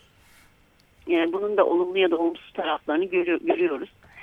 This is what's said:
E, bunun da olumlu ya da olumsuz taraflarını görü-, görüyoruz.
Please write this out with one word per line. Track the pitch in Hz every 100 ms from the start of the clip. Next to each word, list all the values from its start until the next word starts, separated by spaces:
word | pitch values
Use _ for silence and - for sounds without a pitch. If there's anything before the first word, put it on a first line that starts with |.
| _ _ _ - - _ _ _ _ _ -
E, | 170 165
bunun | 185 208 202
da | -
olumlu | 170 180 190
ya | 185
da | 165
olumsuz | 170 170 -
taraflarını | - 175 156 - 156 185
görü-, | 180 175 165 165
görüyoruz. | 165 175 139 180 _ - -